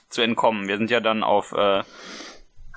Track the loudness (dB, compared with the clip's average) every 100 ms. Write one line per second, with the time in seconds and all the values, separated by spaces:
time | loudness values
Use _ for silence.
0 | -8 -2 0 2 2 0 -2 -2 2 2
1 | 2 0 2 2 2 2 2 2 -2 -12
2 | -18 -16 -16 -18 -20 -18 -14